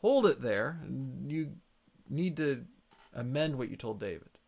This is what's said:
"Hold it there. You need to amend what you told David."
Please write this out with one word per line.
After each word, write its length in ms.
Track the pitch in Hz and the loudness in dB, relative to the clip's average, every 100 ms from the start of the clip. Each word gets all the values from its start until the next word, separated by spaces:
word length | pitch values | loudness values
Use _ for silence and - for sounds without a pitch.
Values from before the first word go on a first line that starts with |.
"Hold 260 | 214 277 214 | 6 6 6
it 160 | 139 | 4
there. 380 | 120 101 123 165 151 131 135 127 135 | 2 2 0 -4 -6 -6 -6 -8 -6
You 260 | 156 147 151 _ _ _ _ - | -4 -4 -8 _ _ _ _ -8
need 260 | 143 180 156 | -2 -2 0
to 260 | 151 131 - - _ - - | 0 -2 -6 -20 _ -20 -14
amend 420 | 120 120 139 156 139 | -8 -4 0 0 -2
what 140 | 123 | -6
you 60 | - | -6
told 240 | 113 107 | -8 -6
David." 300 | 101 80 - - | -6 -8 -12 -20